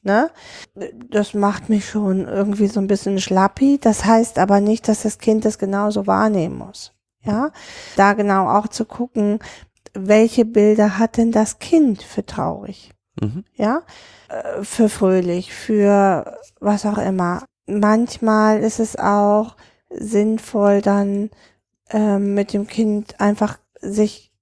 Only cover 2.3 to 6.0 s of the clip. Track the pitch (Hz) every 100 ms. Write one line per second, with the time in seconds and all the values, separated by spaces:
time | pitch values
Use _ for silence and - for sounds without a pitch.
2.3 | 196 202 202 202 214 196 196 196 196 -
3.3 | 185 196 - 269 285 233 214 196 226 226
4.3 | - 190 202 208 226 - 214 214 - -
5.3 | 220 214 208 196 196 208 208